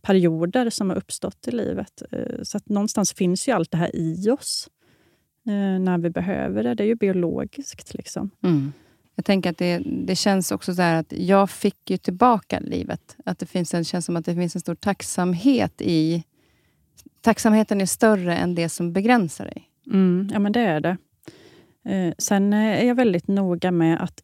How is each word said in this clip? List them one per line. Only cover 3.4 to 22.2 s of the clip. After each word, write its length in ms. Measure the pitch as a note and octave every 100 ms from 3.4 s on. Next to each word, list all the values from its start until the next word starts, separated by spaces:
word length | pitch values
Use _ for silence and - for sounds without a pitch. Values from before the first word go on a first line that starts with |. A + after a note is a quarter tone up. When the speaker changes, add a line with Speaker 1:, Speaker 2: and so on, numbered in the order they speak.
| -
Speaker 1:
ju 40 |
allt 200 | A3 E3
det 60 | E3
här 180 | E3+ -
i 340 | D#3+ E3 G3+
oss, 400 | C#4 - - - _ _ _ _ _ _ _ -
eh, 320 | G3+ G3 F#3+
när 180 | F#3 F3+
vi 120 | E3+
behöver 540 | E3+ F3+ F#3+ - G3+
det. 100 | A#3 A3+
Det 80 |
är 40 | G#3
ju 80 | A#3
biologiskt, 960 | G3+ F#3 E3+ - - - C4+ - -
liksom. 360 | - - - G3+ _
Speaker 2:
Mm. 300 | F#3 D#3 C#3 C#3+ _ _ _ -
Jag 100 | -
tänker 240 | G3 F3+
att 80 | E3+
det, 240 | F3+ E3+ - - F#3
det 80 | F#3
känns 360 | G#3+ F#3+ F3+
också 240 | G3 - F3+
så 60 |
här 180 | F3 E3
att 140 | D#3+ -
jag 320 | F3+ G3 G3
fick 400 | - G3+ - -
ju 80 | F#3
tillbaka 600 | - F3+ B3 A3+ _ -
livet. 580 | - F3+ - E3+ _ - -
Att 140 | F#3
det 60 | E3+
finns 280 | F#3 E3+
en, 100 | F3 E3
känns 200 | F#3 E3
som 100 | E3+
att 100 | E3
det 100 | E3+
finns 200 | F3 F3+
en 60 |
stor 140 | E3+ E3+
tacksamhet 1040 | - F#3+ - - F3+ F3 A#3 B3+ F#3 -
i, 420 | - E3 D#3+ E3+ - _ _ _ _ _ _ _ - _
tacksamheten 600 | - - A#3 G#3+ G#3+ G3+
är 40 | F#3+
större 500 | - A3+ G#3 F3 E3+
än 180 | F3+ F3
det 140 | E3
som 240 | - F3
begränsar 520 | F3 G#3+ B3 F3 - -
dig. 240 | - _ _ -
Speaker 1:
Mm, 420 | F#3+ F#3 F3+ G3
ja, 60 | G#3+
men 120 | G3+
det 80 | A3
är 180 | A3+ D3+
det. 180 | D#3+ F#3 _ _ - - - - _ _ -
Eh, 280 | F#3+ F3
sen, 360 | -